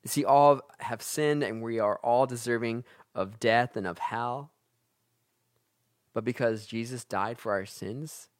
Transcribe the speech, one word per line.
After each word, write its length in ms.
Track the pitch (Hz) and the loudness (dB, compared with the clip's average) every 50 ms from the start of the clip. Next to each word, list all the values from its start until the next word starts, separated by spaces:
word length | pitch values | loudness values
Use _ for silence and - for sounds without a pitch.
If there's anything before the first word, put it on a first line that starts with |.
You 60 | _ - | _ -4
see, 160 | - 147 139 | -4 -2 4
all 360 | 98 135 143 143 143 143 131 - _ - _ | 6 6 8 8 8 6 6 0 _ -16 _
have 220 | - 117 117 107 | -8 -8 -8 -8
sinned 400 | - - - - 151 151 147 147 | -8 -6 -4 0 0 2 2 2
and 200 | 143 104 110 113 | 0 -2 -4 -6
we 180 | 113 117 113 113 | -6 -4 -2 0
are 180 | 104 104 101 - | 2 0 0 0
all 280 | - 123 120 123 135 | 0 2 4 4 2
deserving 580 | 127 127 117 113 123 120 113 120 117 113 120 123 - - - - _ _ | 2 -2 -6 -2 0 0 0 0 -2 -4 -4 -6 -12 -20 -20 -20 _ _
of 260 | - 95 98 110 113 | -4 -4 -4 -4 0
death 360 | - 113 113 117 123 127 - | 2 4 6 6 4 2 -2
and 100 | 110 98 | -6 -6
of 120 | 90 85 - | -6 -6 -6
hell. 540 | - - 113 117 120 120 123 139 147 151 _ _ _ _ _ _ _ _ _ _ _ _ _ _ _ _ _ _ _ _ _ _ _ _ _ _ _ _ _ _ _ _ | -6 -6 -4 -4 -4 -4 -6 -8 -10 -14 _ _ _ _ _ _ _ _ _ _ _ _ _ _ _ _ _ _ _ _ _ _ _ _ _ _ _ _ _ _ _ _
But 120 | _ 113 110 | _ -4 -4
because 420 | 123 123 - 127 117 113 107 101 | -4 -2 0 0 0 0 -2 -6
Jesus 380 | - - 113 117 117 127 120 - | -8 -8 -6 -6 -6 -8 -12 -10
died 340 | _ 104 95 98 110 120 - | _ -4 -2 -2 -2 -6 -8
for 140 | - 113 | -4 -2
our 140 | 101 98 95 | -2 -2 -4
sins 640 | - - - - 98 113 135 156 156 - - - _ _ | -6 -12 -10 -10 -8 -8 -8 -10 -12 -14 -18 -20 _ _